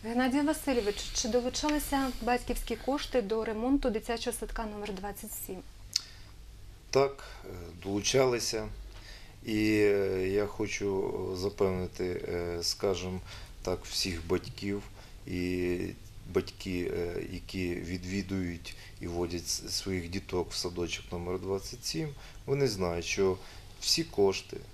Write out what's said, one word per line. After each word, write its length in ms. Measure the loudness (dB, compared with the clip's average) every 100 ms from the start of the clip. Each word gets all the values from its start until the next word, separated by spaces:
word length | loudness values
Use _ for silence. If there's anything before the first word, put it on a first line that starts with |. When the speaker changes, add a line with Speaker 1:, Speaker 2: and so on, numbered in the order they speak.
Speaker 1:
Геннадій 360 | 0 4 4 6
Васильович, 560 | 4 2 4 4 4 0 -2
чи 140 | -2 2
долучалися 800 | 2 2 0 2 2 2 2 2 0
батьківські 540 | 2 2 2 -2 -2 -2
кошти 460 | 0 0 2 2
до 220 | 2 0
ремонту 460 | 0 0 4 6 4
дитячого 460 | 0 0 -2 0 -2
садка 300 | -4 -2 -4
номер 280 | -4 -6
двадцять 380 | -4 -6 -8 -8 -8 -8
сім? 100 | -8 -10 -14 -4 -4 -4 -14 -16 -16 -16 -14 -14 -16 2
Speaker 2:
Так, 340 | 4 4 0 -12 -12
е, 40 | -10 -10 -10 -8
долучалися. 880 | -2 0 4 6 6 4 0 -2 -4 -8 -12 -14 -14 -14 -14 -12 -2
І, 320 | 4 6 8
е, 480 | 8 8 4 2 4
я 180 | 2 2
хочу 680 | 0 -2 0 0 2 0 0 -2 0
запевнити, 840 | -2 4 4 4 -2 -2 -2 -2 -2
е, 300 | -2 -2 -2
скажімо 580 | -2 2 2 2 -2 -4 -6 -12 -12 -6
так, 220 | -2 -2
всіх 420 | -2 -2 -2 -2 0
батьків, 560 | 0 0 -6 -2 -2 -4 -14 -16 -14 -4
і 520 | 0 0 2 2 2 -2 -6 -14 -14 0
батьки, 580 | 0 0 -6 -2 0 0 0
е, 260 | -2 -2 -4
які 420 | -6 -6 -2 0
відвідують 1000 | 0 -2 -4 -2 -2 0 0 -2 -4 -8 -12 -14 -8
і 60 | -4
водять 420 | -2 0 -2 -2
с-, 200 | -4 -2
своїх 420 | -4 0 -2 -2
діток 400 | -6 -2 -2 0
в 60 | -2
садочок 480 | -4 -2 -2 -4 -6
номер 260 | -6 -2 -4
двадцять 460 | -2 -2 -4 -8
сім, 240 | -4 -2 -4 -6 -14 -12 -2
вони 220 | 2 4
знають, 360 | 4 0 0
що 320 | 0 4 4 4 -4 -14 -16 -4
всі 240 | 2 2
кошти 520 | 2 6 6 6 -4 -10 -12